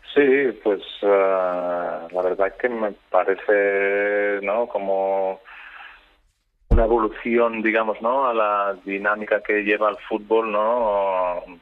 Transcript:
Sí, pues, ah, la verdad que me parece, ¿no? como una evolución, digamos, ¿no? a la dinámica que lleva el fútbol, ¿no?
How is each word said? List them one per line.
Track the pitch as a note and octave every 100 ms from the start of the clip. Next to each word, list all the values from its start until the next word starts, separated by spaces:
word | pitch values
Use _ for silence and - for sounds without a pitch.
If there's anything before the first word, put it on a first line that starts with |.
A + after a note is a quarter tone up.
| -
Sí, | C#3+ C#3+ C3+ C3+ G#2+
pues, | A2 F#2+ - -
ah, | G2+ G2 F#2+ F#2+ F#2 F2+ F2+ F2 E2+ E2 E2
la | F2+
verdad | F#2 F#2 G2 -
que | B2+
me | A#2 G#2+ G2 _
parece, | F#2 F2+ F#2+ - G#2 G2+ G2 G2+ G2+ G2+ G#2 G2+ G2+ G2
¿no? | G#2+ A#2+
como | G2+ G2 F#2+ G2 G2 F#2+ F#2+ - - - - - - _ _ _ _ _ _ _
una | A#2 A2
evolución, | A#2 A2 - A#2+ A#2 A#2 A2+
digamos, | A2 A2 A2+ G2+
¿no? | A2+ C3 C3
a |
la | A2+ G#2+ G#2 G2+ F#2+
dinámica | G2 G2 G#2 G#2+ G#2+ G#2
que | - G#2
lleva | G2+ G#2 G#2+
el | G2+ -
fútbol, | A2 G#2 A2+ A2+
¿no? | G#2 A2 A#2+ A2 G2+ G2 F#2 F2+ F2 F#2 F2+